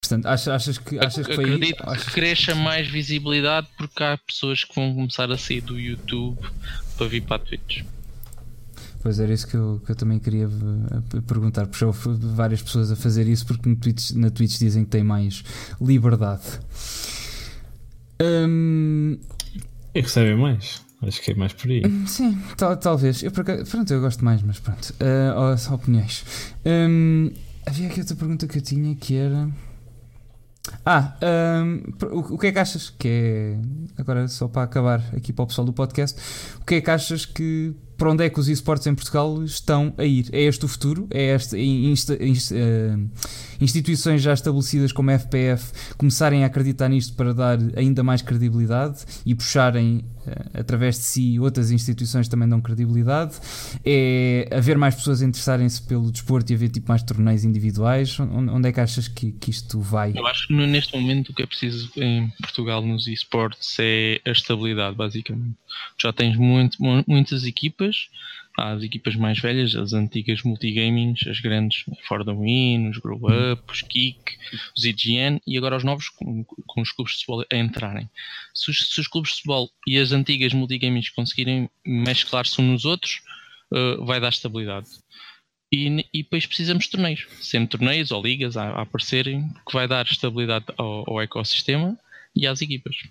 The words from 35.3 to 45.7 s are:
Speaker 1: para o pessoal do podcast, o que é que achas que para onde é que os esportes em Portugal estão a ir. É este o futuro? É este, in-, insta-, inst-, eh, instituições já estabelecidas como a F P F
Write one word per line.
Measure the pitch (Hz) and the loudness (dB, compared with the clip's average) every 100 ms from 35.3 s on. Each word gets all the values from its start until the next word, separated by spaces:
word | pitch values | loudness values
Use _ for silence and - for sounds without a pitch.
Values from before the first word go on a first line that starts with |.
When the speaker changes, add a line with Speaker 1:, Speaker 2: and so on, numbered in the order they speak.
Speaker 1:
para | - | -2
o | 123 | -2
pessoal | - 123 | 0 0
do | |
podcast, | 123 135 - 143 - - - - - | 0 -2 0 -2 -2 -10 -12 -14 -12
o | - | 0
que | 170 | 2
é | |
que | 170 | 4
achas | 160 - 165 - | 0 0 -6 -6
que | - 160 160 160 151 - - | -4 -2 -2 -4 -6 -14 0
para | 160 | 2
onde | 156 | 4
é | 165 | 4
que | - | 2
os | 139 | 2
esportes | 151 - 151 - | 2 2 0 2
em | 139 | 0
Portugal | - 147 151 156 | 2 0 2 0
estão | 160 143 - 147 147 - | -4 -6 2 2 2 0
a | |
ir. | 147 131 120 | 2 2 2
É | 120 | 4
este | 147 143 147 | 4 4 -2
o | |
futuro? | - 135 156 196 | -2 -2 -2 -2
É | 139 135 135 | 0 2 2
este, | 127 98 | 0 -2
in-, | 131 135 135 | 2 2 4
insta-, | 147 - 143 131 | 2 2 0 2
inst-, | 127 - | 2 2
eh, | 110 117 113 110 107 104 - - - - - | 0 2 2 2 0 -2 -4 -10 -10 -14 0
instituições | 139 139 151 160 170 151 | 2 2 0 0 4 4
já | 139 | 4
estabelecidas | 143 160 143 135 147 139 | 2 2 0 2 2 2
como | 135 135 | 2 4
a | |
F | 135 - | 4 2
P | 131 | 0
F | 127 123 - | 2 0 -2